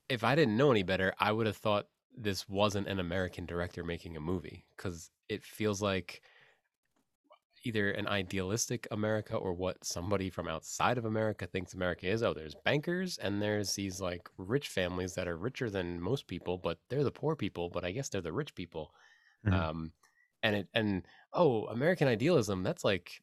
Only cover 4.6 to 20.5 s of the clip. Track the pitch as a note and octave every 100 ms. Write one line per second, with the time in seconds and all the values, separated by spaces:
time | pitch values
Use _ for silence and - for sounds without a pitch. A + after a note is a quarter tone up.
4.6 | - - F#2 E2+ - _ - G#2+ - -
5.6 | G#2+ G2 G#2 F#2+ - - - - - _
6.6 | _ _ _ _ _ _ _ - _ _
7.6 | B2 A2 G2+ G#2 G#2 G2+ F#2 F#2+ F#2 A2
8.6 | - A#2+ - G#2+ G#2+ G#2+ G#2 A2 F#2+ F2
9.6 | F#2 - - E2+ F2+ G2 F#2+ F2+ E2+ D#2+
10.6 | - - F#2 B2 A2+ A2 A2 G2+ - F#2+
11.6 | F#2 F#2 F2+ E2+ F#2 A2+ A2 D2+ D#2 -
12.6 | - C#3+ D3+ F3+ F#3 - F#2+ G2+ G#2 G#2
13.6 | G2 - G2 F#2 F#2 F2 - - F#2 C3
14.6 | - - F2+ F2+ F#2 F#2 F2 E2 A2 -
15.6 | A#2+ G2 F2 F2 F2+ C3+ - E2+ - F2+
16.6 | E2+ E2+ - B2+ C3 - C#3+ D#3+ G2+ -
17.6 | F2 F2 F2 G#2 C3+ G2+ E2+ E2+ D#2+ -
18.6 | F2 D#2+ D#2 _ - - _ _ G#2 F2
19.6 | D#2+ E2 D#2+ - - _ _ - A2+